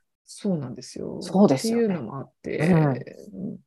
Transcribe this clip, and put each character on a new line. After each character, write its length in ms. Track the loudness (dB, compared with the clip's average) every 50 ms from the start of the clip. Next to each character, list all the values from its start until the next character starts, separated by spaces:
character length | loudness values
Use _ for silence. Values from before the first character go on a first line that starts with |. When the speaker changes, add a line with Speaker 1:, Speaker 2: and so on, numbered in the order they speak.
| _ _ _ _ _
Speaker 1:
そ 280 | -20 -16 -6 -2 -2 -2
う 20 |
な 100 | -2 -4 -6
ん 40 | -10
で 80 | -12
す 160 | -14 -14 -12
よ。 240 | -10 -10 -10 -8 -10
Speaker 2:
そ 240 | -8 0 4 6 6
う 20 |
で 120 | 6 6 4
す 120 | 0 0
よ 60 | 0
ね。 60 | 2 2
Speaker 1:
っ 40 |
て 60 | 0 0
い 20 |
う 20 | -2
の 40 | -6 -8
も 60 | -10
あ 40 | -12 -12
っ 80 | -14 _ _
て、 160 | -10 -6 -4 0
Speaker 2:
う 760 | 2 4 6 6 6 4 2 -2 -6 -12 -16 -18 -20 -16 -12
ん。 200 | -10 -10 -10 -10 -12 _